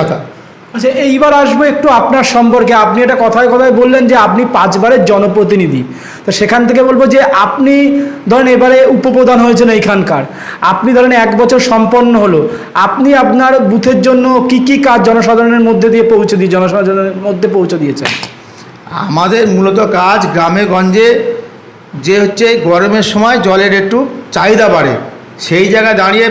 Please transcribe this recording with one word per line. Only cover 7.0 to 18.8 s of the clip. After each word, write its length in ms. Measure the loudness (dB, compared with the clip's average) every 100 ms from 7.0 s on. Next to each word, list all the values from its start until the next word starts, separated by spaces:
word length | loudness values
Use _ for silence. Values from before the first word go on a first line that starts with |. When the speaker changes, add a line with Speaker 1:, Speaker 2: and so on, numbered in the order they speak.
| 2
Speaker 2:
যে 160 | 2
আপনি 800 | 2 0 -2 0 0 2 2 0 -4 -6 -2
ধরেন 180 | 0 2
এবারে 400 | 2 2 4 2
উপপ্রধান 540 | 2 0 2 2 2
হয়েছেন 280 | 2 2 2
এইখানকার, 560 | 2 0 -2 -2 -4 -6 -12 -16 -6
আপনি 320 | -2 -2 0
ধরেন 200 | 2 2
এক 260 | 2 0 0
বছর 200 | 2 2
সম্পন্ন 600 | 2 0 2 2 2 2
হলো, 300 | 2 0 -2 -6 -8
আপনি 400 | -2 -2 0 2
আপনার 460 | 2 2 2 2 2
বুথের 420 | 0 0 0 0
জন্য 440 | 2 2 2 0 0
কি 80 | 0
কি 200 | 0 0
কাজ 240 | 2 2
জনসাধারণের 580 | 2 0 2 0 2 2
মধ্যে 280 | 2 2 2
দিয়ে 140 | 2
পৌঁছে 340 | 2 2 0 0
দিয়ে, 120 | 0
জনসাধারণের 680 | 0 -2 -2 -2 -2 -4 -6
মধ্যে 320 | -6 -4 -2
পৌঁছে 300 | -2 -2 -2
দিয়েছেন? 300 | -4 -6 -6 -8 -12 -18 -20 -20 -20 -20